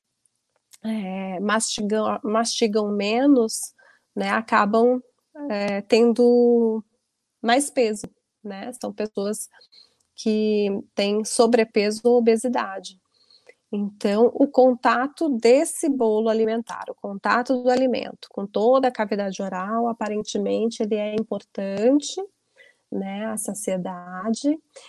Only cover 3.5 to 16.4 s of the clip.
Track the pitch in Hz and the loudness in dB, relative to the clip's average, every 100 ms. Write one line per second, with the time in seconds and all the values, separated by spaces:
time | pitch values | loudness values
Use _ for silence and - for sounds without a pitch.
3.5 | - - _ _ _ _ - 196 214 226 | -2 -10 _ _ _ _ -6 -2 -2 0
4.5 | 220 202 220 240 254 - _ _ 302 285 | 2 2 4 4 2 -4 _ _ -14 -8
5.5 | 208 202 202 202 220 233 226 240 240 240 | -4 -4 -4 2 4 4 4 4 6 6
6.5 | 240 226 220 - _ _ _ _ _ 220 | 4 2 -2 -8 _ _ _ _ _ 0
7.5 | 247 285 - 226 214 - _ _ _ 214 | 2 0 0 0 -2 -10 _ _ _ -14
8.5 | 196 220 240 208 202 214 - 202 220 - | -12 -12 -12 -12 -8 -8 -4 -6 -6 -10
9.5 | _ _ _ _ _ _ - 226 214 214 | _ _ _ _ _ _ -8 -2 0 2
10.5 | 208 202 196 - - 202 208 214 - 240 | 2 0 -2 -6 -4 -2 -2 -2 2 4
11.5 | 233 220 - 208 214 240 240 233 226 254 | 4 2 2 0 0 2 4 4 2 2
12.5 | 247 208 190 185 - _ _ _ _ _ | -2 -4 -8 -12 -20 _ _ _ _ _
13.5 | _ - 208 202 202 214 202 247 - 277 | _ -10 -6 -6 -4 -2 2 2 4 0
14.5 | - 254 247 233 233 269 - 330 233 226 | 4 4 4 2 0 -2 -4 -2 2 4
15.5 | 262 330 - 330 269 226 214 226 220 | 4 4 -2 -2 0 0 2 0 0